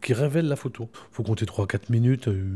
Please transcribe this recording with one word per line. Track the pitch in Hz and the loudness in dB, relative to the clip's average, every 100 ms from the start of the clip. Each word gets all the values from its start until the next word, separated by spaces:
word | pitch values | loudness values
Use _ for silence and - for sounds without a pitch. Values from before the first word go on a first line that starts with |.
qui | - | -2
révèlent | 117 147 160 156 | 0 2 2 0
la | 139 | -2
photo. | 127 - 113 - - | -4 -8 -12 -14 -12
Faut | - | -6
compter | 107 107 107 | -2 0 0
trois, | - 98 | -2 -2
quatre | - - | -2 0
minutes, | 117 120 131 117 | 4 4 4 0
euh, | 95 95 | -2 -2